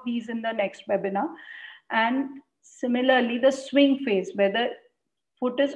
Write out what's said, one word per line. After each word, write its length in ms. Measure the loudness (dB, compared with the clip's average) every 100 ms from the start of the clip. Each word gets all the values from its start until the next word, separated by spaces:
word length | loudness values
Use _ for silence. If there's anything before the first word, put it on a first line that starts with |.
| -6
these 240 | -6 -6
in 120 | -6
the 120 | -4
next 300 | -2 -4 -6 -4
webinar. 400 | -4 -2 -2 -4 -6 -16 -18 -18 -20 _
And 500 | 0 0 0 -4 -10 -20 _
similarly, 760 | _ -8 -2 0 4 4 2 2
the 140 | 2
swing 480 | 2 0 4 4 4 2
phase, 260 | 0 -2 0
where 160 | 0
the 180 | 2 -2 -6 _ _ _ _ _ _
foot 220 | -4 0
is 160 | -2